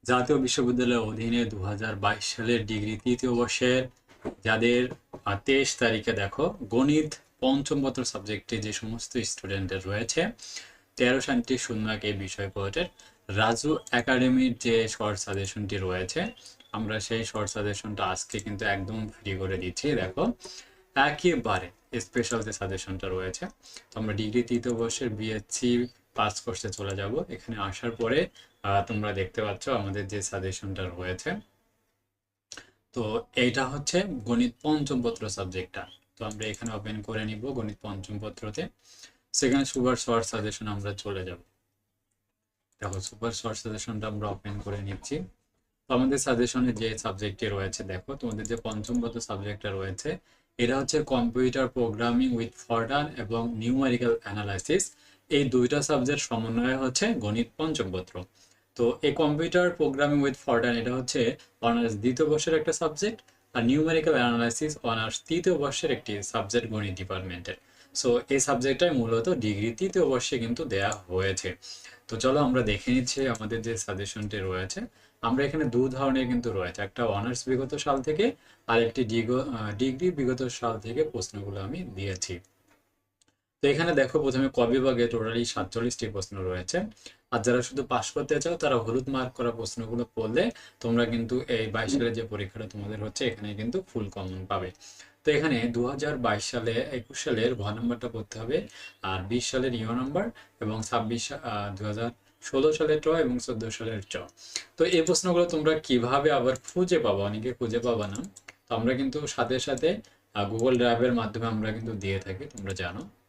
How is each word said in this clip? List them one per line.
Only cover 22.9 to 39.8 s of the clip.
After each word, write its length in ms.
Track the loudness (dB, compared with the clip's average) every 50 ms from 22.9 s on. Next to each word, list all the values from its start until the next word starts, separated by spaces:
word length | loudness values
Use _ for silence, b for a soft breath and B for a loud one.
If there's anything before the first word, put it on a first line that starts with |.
| -6 -6 -4
রয়েছে, 360 | -4 -4 -4 -4 -4 -6 -6 -8 -10 -10 _ B B B B B B
তো 40 | -6 -4
আমরা 140 | -4 -2 -2
ডিগ্রি 280 | -2 -2 0 2 0 2
তৃতীয় 300 | 2 0 0 0 -2 -2
বর্ষের 360 | 0 -2 -2 -2 -2 -4 -4
বিএসসি 640 | -4 -4 -4 -4 -4 -6 -6 _ -6 0 2 4 4 4 2 0 _ _ _ _ _
পাস 220 | 0 0 0 -2 -4
কোর্সে 280 | -6 -6 -6 -4 -6 -6
চলে 240 | -6 -6 -6 -4 -4
যাব। 180 | -4 -4 -2 -2 -4 -4 -6
এখানে 260 | -10 -12 -10 -10 -6
আসার 340 | -4 -4 -6 -6 -4 -6 -6
পরে, 280 | -2 -2 0 2 2 2 0 0 B B B B B _ -2
আহ, 180 | 2 2 2 2
তোমরা 280 | 2 -2 -2 -2 -2 -2
দেখতে 260 | -2 -4 -2 -2 -4
পাচ্ছ 220 | -4 -4 -4 -4 -2 -2
আমাদের 380 | -2 0 0 -2 -4 -4 -4
যে 120 | -4 -4 -6
সাজেশনটা 640 | -6 -4 -6 -4 -4 -4 -6 -6 -6 -8 -6 -6 -6
রয়েছে। 460 | -6 -6 -6 -6 -6 -6 -4 -4 -4 -4 -6 -8 _ _ _ _ _ _ _ _ _ _ _ _ _ _ _ _ _ _ _ _ _ -20 B B B B B _ _ -6
তো 100 | -4 -2 0 -2 -4 -4 _ _
এইটা 280 | 2 2 4 4 2 -2
হচ্ছে 320 | -2 -4 -4 -4 0 0 0 0 0 -4 -6 -2
গণিত 260 | 0 4 4 4 2 0 _
পঞ্চম 360 | 0 2 2 2 2 0 0 0
পত্র 280 | 0 0 -2 -2 -6 -6
সাবজেক্টটা। 540 | -4 -6 -6 -4 -4 -6 -8 -8 -10 -12 -12 -12 -18 _ _ _ _
তো 100 | _ -10
আমরা 200 | -8 -8 -6 -6
এখানে 260 | -6 -6 -6 -6 -6 -6
ওপেন 260 | -6 -8 -8 -8 -8
করে 240 | -8 -6 -4 -4 -4
নিব 180 | -4 -6 -6 -6 -6
গণিত 260 | -4 -4 -6 -6 -8 -10
পঞ্চম 340 | -10 -10 -10 -10 -8 -8 -10 -8
পত্রতে। 420 | -8 -10 -10 -8 -10 -8 -6 -6 -8 -8 _ B B B B B B B B B B B -2
সেখানে 320 | 2 4 4 4 4 2
সুপার 300 | 0 0 2